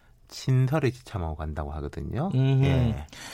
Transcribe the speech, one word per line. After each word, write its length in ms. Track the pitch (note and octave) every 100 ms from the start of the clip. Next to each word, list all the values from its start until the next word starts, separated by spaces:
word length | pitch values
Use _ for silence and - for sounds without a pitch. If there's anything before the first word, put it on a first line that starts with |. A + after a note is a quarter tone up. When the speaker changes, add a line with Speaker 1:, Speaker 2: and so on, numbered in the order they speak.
| _ _ -
Speaker 1:
친서를 640 | - - B2+ C3 D#3 C3+
지참하고 440 | - - G2 D#2+ D#2
간다고 360 | D#2 D2+ D2
하거든요. 580 | D2+ C#2+ D2 D2 G2 F#3 C3
Speaker 2:
음. 260 | C3+ C3+
Speaker 1:
예. 420 | C3+ C3 A#2 F2 D2 - -